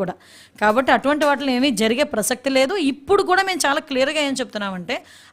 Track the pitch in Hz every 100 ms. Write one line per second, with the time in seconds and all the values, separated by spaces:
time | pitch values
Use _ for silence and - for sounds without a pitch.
0 | 185 - - - - - 208 226 269 247
1 | 269 302 294 269 277 247 285 208 220 247
2 | 294 220 - 247 277 262 269 392 277 -
3 | - 392 370 370 381 - 285 294 - 262
4 | 269 302 285 262 240 214 202 185 170 294
5 | - - -